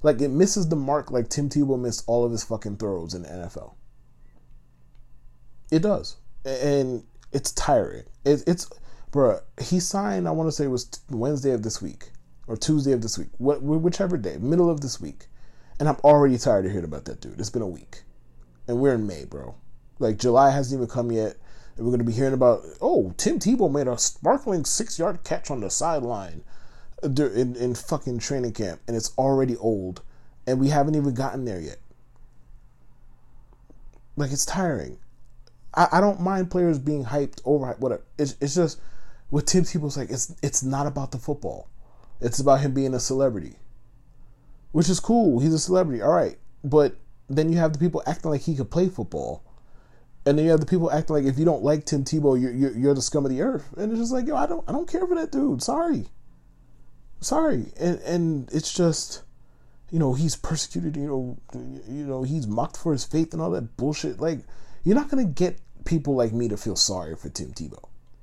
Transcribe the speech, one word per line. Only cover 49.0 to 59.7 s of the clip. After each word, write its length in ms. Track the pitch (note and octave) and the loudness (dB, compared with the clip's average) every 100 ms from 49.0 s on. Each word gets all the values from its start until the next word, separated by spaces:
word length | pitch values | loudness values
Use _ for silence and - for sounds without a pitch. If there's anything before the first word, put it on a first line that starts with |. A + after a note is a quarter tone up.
| G2 D2+ A#1+ - - - - - - - - - C#3+ | -6 -6 -6 -8 -12 -20 -20 -20 -20 -20 -20 -2 2
And 120 | D3 | 4
then 60 | |
you 80 | E3 | 6
have 80 | D#3 | 4
the 60 | D3 | 4
people 260 | F3+ E3 | 2 4
acting 240 | D3+ D#3+ D3+ | 2 2 2
like, 100 | C3+ | 2
if 140 | C3 | 4
you 60 | E3 | 4
don't 180 | C#3 | 4
like 220 | B2+ D3+ - | 2 2 0
Tim 180 | D3 | -2
Tebow, 360 | C3+ D#3+ C#3+ B2+ | 0 2 4 4
you're, 120 | B2+ | 2
you're, 260 | B2 C3+ A#2 | 2 0 2
you're 160 | C#3 | 2
the 80 | C#3 | 2
scum 240 | - D3 C#3 | 2 0 0
of 60 | |
the 100 | C3 | 0
earth. 300 | A#3 G3 - - | -2 -2 -8 -6
And 120 | G#3+ | -2
it's 100 | A3+ | -2
just 100 | A#3 | 0
like, 160 | B3+ B3 | -2 0
yo, 80 | C#4 | 0
I 120 | - | 0
don't, 200 | E4 - | -2 -2
I 60 | |
don't 140 | D4 F4 | -4 -2
care 200 | F4 F4+ | -2 0
for 80 | E4+ | -2
that 160 | D#4+ | -2
dude. 320 | C4+ C#4 B3+ | -2 0 0
Sorry. 440 | - D4 E4+ B3 - - - - - - - - - - - - | -2 -2 0 -2 -4 -12 -20 -20 -20 -20 -20 -20 -20 -20 -18 -8
Sorry. 500 | - D4+ D#4+ B2 - - | 0 2 2 2 -2 -2
And, 200 | F3 E3+ | -2 0
and 480 | C#3 F3 E3 D3 B2 | -2 0 0 0 -2
it's 220 | D3+ - | -4 -2
just, 500 | - E3+ D#3 - - - - - - - | 2 2 2 -6 -12 -16 -20 -20 -20 -20